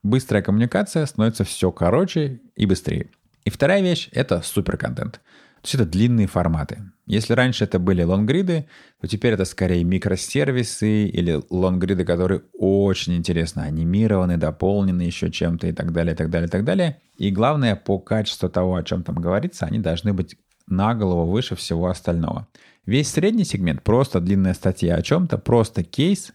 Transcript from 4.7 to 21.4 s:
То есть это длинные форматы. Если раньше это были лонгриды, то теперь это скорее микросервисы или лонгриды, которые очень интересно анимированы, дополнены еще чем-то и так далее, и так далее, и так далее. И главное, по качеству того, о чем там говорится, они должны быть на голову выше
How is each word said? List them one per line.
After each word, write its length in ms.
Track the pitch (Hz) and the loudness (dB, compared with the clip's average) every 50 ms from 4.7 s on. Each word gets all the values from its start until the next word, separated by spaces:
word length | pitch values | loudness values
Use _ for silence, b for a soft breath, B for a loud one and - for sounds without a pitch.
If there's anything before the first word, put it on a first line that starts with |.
| - - - - 62 - - - - - b b b b b b b b | -4 -4 -4 -6 -6 -6 -8 -8 -10 -14 b b b b b b b b
То 40 | b | b
есть 100 | - - | -4 0
это 100 | 131 110 | 0 0
длинные 420 | 80 80 95 113 123 120 113 101 | 2 2 2 4 4 4 4 2
форматы. 560 | 95 - 92 87 85 82 78 - - - - 104 95 - _ _ | 2 2 0 2 2 0 0 -2 -6 -8 -12 -12 -16 -18 _ _
Если 280 | - 139 151 110 - 120 | -2 -2 -2 2 2 2
раньше 320 | 120 127 127 120 - 113 | 2 2 2 2 0 -2
это 140 | 98 - 92 | 0 0 0
были 240 | 90 95 95 87 85 | 2 2 2 2 2
лонгриды, 640 | 85 92 98 107 104 143 180 196 180 170 160 143 B B B B B B B | 2 2 2 2 2 2 0 0 0 -2 -2 -4 B B B B B B B
то 60 | - | -8
теперь 260 | - 110 101 - 123 110 | -6 -4 0 2 2 2
это 100 | 92 95 | 2 0
скорее 400 | - - - 95 90 90 87 87 | -4 -2 -2 0 2 2 2 2
микросервисы 1200 | 87 95 90 - 92 92 92 - - - 139 147 143 131 127 117 - - - 107 107 107 107 104 | 2 0 0 0 0 -2 -2 -4 -4 -2 0 0 0 0 -2 -2 -4 -4 -2 0 2 2 2 0
или 340 | 95 - - 87 85 80 73 - _ | 0 0 0 0 0 0 -2 -4 _
лонгриды, 560 | 87 92 92 92 92 92 92 90 101 87 90 | -2 0 2 2 2 0 0 0 0 0 0
которые 380 | - 87 85 90 92 95 87 - _ - | 0 0 0 2 0 0 -2 -4 _ -6
очень 640 | - - 95 98 101 101 98 92 - - - 87 | -2 0 2 2 4 2 2 0 0 -2 -2 -2
интересно 460 | 87 85 - 85 85 80 82 - - 73 | -2 -2 -2 0 0 -2 -2 -4 -6 -6
анимированы, 760 | 76 78 78 82 85 92 104 113 110 104 95 92 90 87 | -4 -4 -2 -2 0 2 2 2 2 2 2 2 0 0
дополнены 640 | 85 78 78 80 - 90 95 101 104 98 95 90 87 | 0 0 -2 -2 0 0 0 2 2 0 0 0 0
еще 280 | 87 87 - - 85 85 | -2 -4 -4 -4 -4 -4
чем-то 380 | 87 - 87 85 85 82 - | -2 -2 -2 -2 -2 -2 -2
и 40 | 85 85 | -4 -4
так 180 | - - 87 | -4 -4 -2
далее, 220 | 82 85 82 85 80 | -2 0 0 -2 -2
и 20 | |
так 140 | 82 82 80 | -2 -2 -2
далее, 180 | 85 85 85 | 0 -2 -2
и 40 | 82 | 0
так 120 | 87 95 107 | -2 -2 0
далее. 380 | 143 185 196 180 160 143 - _ _ _ | 0 0 0 0 -2 -2 -8 _ _ _
И 140 | - 107 101 | -4 -2 -2
главное, 440 | 95 92 113 135 151 147 131 117 101 | 0 2 2 2 2 2 2 0 0
по 220 | 87 _ - 98 | 0 _ -2 -2
качеству 500 | 92 - - 110 110 104 - - - - | -2 0 -2 -2 -2 -2 -4 -4 -4 -4
того, 280 | 90 - 90 90 92 92 | -2 0 0 0 0 0
о 80 | 90 80 | -2 -2
чем 200 | - 90 90 85 | -2 -4 -4 -4
там 120 | - - | -4 -4
говорится, 500 | - 85 87 92 107 147 185 - - - | -4 -2 0 0 0 -2 -4 -6 -6 -6
они 140 | - - 110 | -4 -2 -2
должны 340 | 98 82 82 82 - 104 101 | 0 -2 -2 0 0 -2 0
быть 240 | 92 87 - - _ _ _ _ _ _ | 0 -2 -6 -8 _ _ _ _ _ _
на 260 | - 92 92 98 110 120 | -4 -2 0 0 0 0
голову 360 | 110 104 92 90 85 82 85 | 0 0 0 2 2 2 2
выше 260 | 95 113 | 0 0